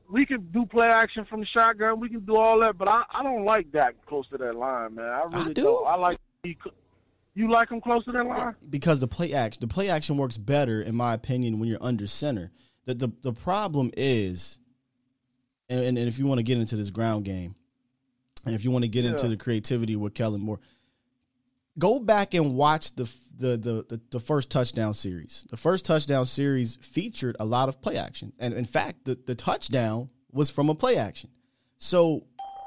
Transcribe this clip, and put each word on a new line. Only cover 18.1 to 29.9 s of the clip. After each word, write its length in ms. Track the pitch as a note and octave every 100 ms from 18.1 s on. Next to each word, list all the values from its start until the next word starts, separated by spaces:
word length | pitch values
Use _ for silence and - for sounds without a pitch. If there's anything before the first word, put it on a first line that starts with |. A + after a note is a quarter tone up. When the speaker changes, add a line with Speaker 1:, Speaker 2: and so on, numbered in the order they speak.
| _ _ -
Speaker 2:
and 100 | - A2+
if 80 |
you 60 | A#2
wanna 160 | B2+ A#2+
get 160 | A2+
into 220 | A#2+ A#2 B2+
Speaker 1:
Yeah. 40 |
Speaker 2:
the 60 | A2
creativity 580 | - A2 - B2 A2+ G#2+
with 180 | G#2
Kellen 260 | - A2+ G#2
Moore, 180 | G#2+ G#2 - _ _ _ _ _ _ _ _ _ _ -
go 220 | F3 C4
back 340 | A3 G#3 G3+
and 200 | F3+ D3+
watch 400 | B2+ D3 D#3 - -
the, 80 | A#2+ - - A#2+
the, 200 | B2+ A#2+
the, 300 | A2+ A2+ -
the, 120 | A#2 A#2
the 80 | B2
first 300 | A2+ D3+ C3
touchdown 420 | C#3 B2 - A2
series. 540 | G#2+ G2+ F2 - - -
The 80 | A2+
first 280 | D#3+ F#3
touchdown 420 | - D#3+ C#3 C#3 B2+
series 500 | - C#3+ C3+ A#2 -
featured 600 | - - A3 - B2+ A#2
a 40 |
lot 240 | A2 A#2+ C3+
of 120 | C3
play 160 | - -
action. 360 | D#2+ - G#2+ -
And 120 | A#2+
in 120 | A#2 A#2
fact, 380 | D#3 - -
the, 100 | -
the 220 | B2+ - A#2+
touchdown 720 | - G4 - C3 A2+